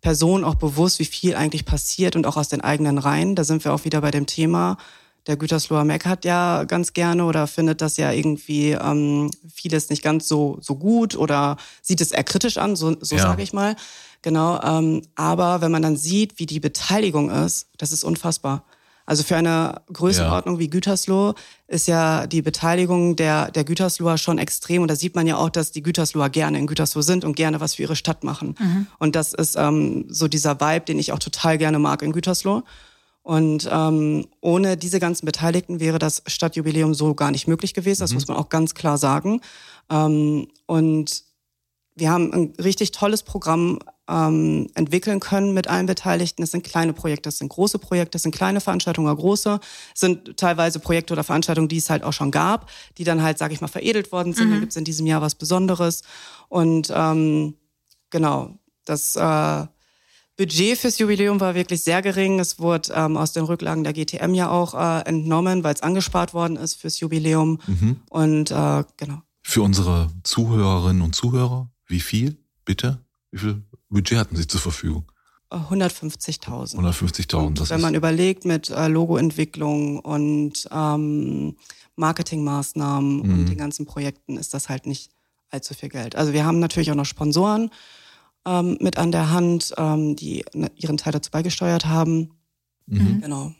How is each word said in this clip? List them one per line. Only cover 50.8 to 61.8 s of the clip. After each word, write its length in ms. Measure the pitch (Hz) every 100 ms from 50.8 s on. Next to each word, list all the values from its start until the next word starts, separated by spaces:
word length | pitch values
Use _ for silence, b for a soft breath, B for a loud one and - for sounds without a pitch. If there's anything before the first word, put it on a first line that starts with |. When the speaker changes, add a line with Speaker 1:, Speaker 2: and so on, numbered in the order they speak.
| - 170 165
Speaker 1:
oder 100 | 160
Veranstaltungen, 460 | 151 151 165 160 156
die 80 | 165
es 120 | -
halt 140 | 151
auch 100 | -
schon 160 | 143 143
gab, 400 | 151 165 226 - B B -
die 40 |
dann 200 | 170 160
halt, 160 | 160 151
sag 120 | 156
ich 100 | 156
mal, 60 | 156
veredelt 440 | - - 214 196
worden 220 | 180 175
sind. 140 | 175 113
Speaker 3:
Mhm. 20 |
Speaker 1:
Dann 80 | -
gibt's 160 | - -
in 80 |
diesem 240 | 160 156 160
Jahr 160 | 156
was 100 | 151
Besonderes. 680 | - 151 185 185 175 170 170 B B B B B
Und, 420 | 180 165 160 156
ähm, 600 | - 160 156 156 151 151 151 _ _ _ _ _
genau, 480 | 170 156 139 127 190 _ _
das, 320 | - 147 - -
äh, 500 | 165 156 151 151 156 b b b b b b -
Budget 400 | 190 151 202 240
fürs 220 | 247 -
Jubiläum 400 | 214 208 202 202
war 160 | 190 175
wirklich 260 | 180 175